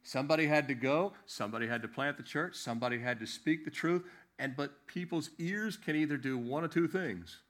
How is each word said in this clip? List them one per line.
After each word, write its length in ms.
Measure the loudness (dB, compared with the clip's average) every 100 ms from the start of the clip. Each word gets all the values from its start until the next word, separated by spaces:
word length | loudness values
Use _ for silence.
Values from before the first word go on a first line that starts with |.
Somebody 440 | -2 -2 4 4 6
had 220 | 4 4
to 60 |
go, 400 | 0 4 4 2 -2 -16
somebody 400 | -6 -4 -2 -2
had 160 | -2
to 60 | -4
plant 280 | -2 -2 -2
the 60 |
church, 340 | -4 -4 -4 -6
somebody 420 | -4 -2 0 0
had 200 | 0 -2
to 60 | -4
speak 380 | -2 0 2
the 60 | 0
truth, 360 | -2 2 2 0 -18 -20 -6
and 160 | -6
but 320 | -2 -4 -6 -10
people's 440 | -8 -2 -2 -4 -4
ears 380 | -4 -2 -2 -4
can 200 | 0 2
either 200 | 2 2
do 220 | 0 -2
one 240 | 0 -2
of 80 | 0
two 160 | 2 2
things. 540 | 2 -2 -4 -8 -16